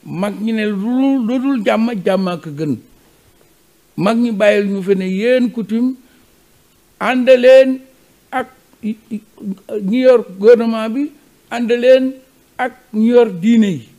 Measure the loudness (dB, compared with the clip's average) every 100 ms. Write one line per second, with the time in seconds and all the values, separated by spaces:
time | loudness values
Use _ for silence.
0 | -12 -6 -6 -6 -6 -4 -4 -4 -4 -2
1 | 0 0 -2 -2 -2 -2 0 0 -2 -2
2 | -2 -2 -4 -8 -10 -8 -6 -6 _ _
3 | _ _ _ _ _ _ _ _ _ -6
4 | -2 0 -2 0 0 2 -2 -4 -2 -2
5 | -2 -4 0 0 0 -4 -6 -4 -4 -6
6 | _ _ _ _ _ _ _ _ _ _
7 | -4 -2 4 4 8 6 6 0 -10 _
8 | _ _ _ -10 -10 _ _ _ -10 -10
9 | _ -14 _ _ -12 -12 -10 -6 -4 0
10 | 4 4 0 0 4 4 4 -4 -6 -6
11 | -8 -10 _ _ _ -8 -2 0 4 4
12 | 4 -6 _ _ _ -8 -8 -8 _ 0
13 | 4 4 2 0 0 2 2 -2 -10